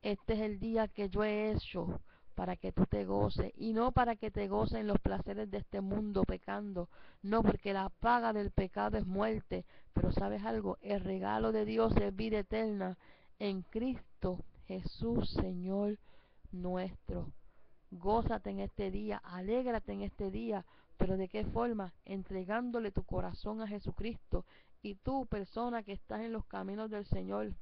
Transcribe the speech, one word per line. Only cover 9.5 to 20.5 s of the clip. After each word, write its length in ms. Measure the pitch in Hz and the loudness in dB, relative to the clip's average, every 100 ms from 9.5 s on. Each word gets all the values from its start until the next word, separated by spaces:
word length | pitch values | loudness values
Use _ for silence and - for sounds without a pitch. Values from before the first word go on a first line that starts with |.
| 185 - - - | -6 -6 -18 -2
Pero 180 | - 180 | 2 4
¿sabes 320 | - 196 208 214 | 4 2 -2 -2
algo? 320 | 226 196 175 | -2 -2 -4
El 200 | 202 202 | -2 -2
regalo 500 | 190 190 190 214 220 | 0 -2 0 2 2
de 140 | 220 214 | 2 2
Dios 300 | 220 226 214 | 4 6 6
es 180 | 202 196 | 4 0
vida 240 | 220 214 | 0 0
eterna 580 | 196 220 220 202 185 180 - - - - | 0 0 0 0 -4 -6 -14 -20 -20 -4
en 240 | 202 190 | -2 -2
Cristo 840 | 180 220 254 247 - - 190 180 - - - | -4 -2 -2 -2 -8 -2 0 0 -8 -12 -8
Jesús, 680 | 190 170 - 233 233 226 | -6 -6 -2 2 2 2
Señor 680 | - 190 180 180 196 208 214 - - - - - | 2 2 0 -2 0 0 -2 -8 -20 -20 -20 -12
nuestro. 800 | 180 180 180 185 180 - 180 175 - - - - - - | -6 -2 -2 -4 -8 -6 -6 -6 -8 -14 -20 -20 -20 -16
Gózate 640 | 180 180 220 233 220 202 | -4 2 4 4 0 -2
en 80 | 196 | -4
este 300 | 196 - 196 | -6 -4 -2
día, 280 | 190 214 202 | -2 -4 -6
alégrate 760 | - 180 190 240 247 226 - | -6 -6 0 0 2 -2 -2
en 80 | 196 | -6
este 300 | 202 - 202 | -6 -4 -4
día, 340 | 196 226 | -2 -2